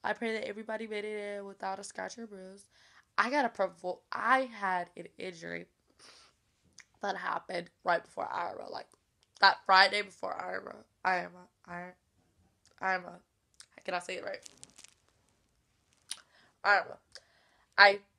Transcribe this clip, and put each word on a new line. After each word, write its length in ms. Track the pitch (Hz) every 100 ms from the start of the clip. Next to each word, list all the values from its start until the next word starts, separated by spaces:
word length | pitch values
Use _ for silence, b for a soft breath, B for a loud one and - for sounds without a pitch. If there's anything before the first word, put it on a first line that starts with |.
I 80 | -
pray 220 | 214 233
that 160 | 220 208
everybody 360 | 208 220 220 220
made 200 | 208 208
it 320 | 214 208 202
in 80 | 196
without 340 | 196 190 190
a 40 | 196
scratch 320 | - 185 -
or 100 | 226
bruise. 400 | 196 185 196 - b b b b -
I 120 | 220
got 160 | 285 240
a 40 |
provo-, 520 | - 190 170 180 - _
I 300 | - 214 262
had 480 | 254 214 196 180 180 -
an 100 | 170 -
injury 500 | 185 170 170 85 - _ _ _ B B B _ _ _ _ - - _
that 140 | 202 185
happened 540 | 185 170 - 180 170 _ 185
right 180 | 170
before 240 | - - -
Irma, 400 | - 175 - -
like, 180 | - - - _ _ _ -
that 160 | 196 - -
Friday 360 | 190 196 208
before 340 | 196 - 190 -
Irma. 460 | 185 185 - 214 - _ 185
Irma, 420 | 180 175 180 180 _ -
Ir-, 300 | 175 180 180 _ _ _ _ _ _ _ -
Irma. 400 | 190 185 175 175 _ _ _ _ -
How 140 | - -
can 80 |
I 60 | 180
say 160 | 175 185
it 100 | 196
right? 240 | 196 - - - - - _ _ _ _ _ _ _ _ _ _ _ _ - b b b b -
Irma. 320 | 196 - - _ - B B B B B -
I 240 | 202 202 -